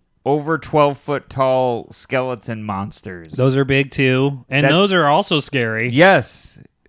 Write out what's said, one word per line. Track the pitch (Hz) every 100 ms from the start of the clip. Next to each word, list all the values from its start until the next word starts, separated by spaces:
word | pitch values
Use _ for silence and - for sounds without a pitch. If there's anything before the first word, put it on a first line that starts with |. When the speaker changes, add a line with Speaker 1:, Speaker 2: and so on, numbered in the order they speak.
| _ _ 127
Speaker 1:
over | 151 147 160
twelve | - 151 143 139
foot | - 139 -
tall | 135 131 131 127 117 -
skeleton | - - 135 127 120 - 110
monsters. | 107 98 104 - 104 87 82
Speaker 2:
Those | 123 131 131
are | 135
big, | 139 139
too. | - 135 127 139 139 -
And | 135
Speaker 1:
That's | 135
Speaker 2:
those | 160 202
are | 185 147
also | 160 202 156
scary. | - 135 113 110 120
Speaker 1:
Yes. | 123 185 170 117 - - - - _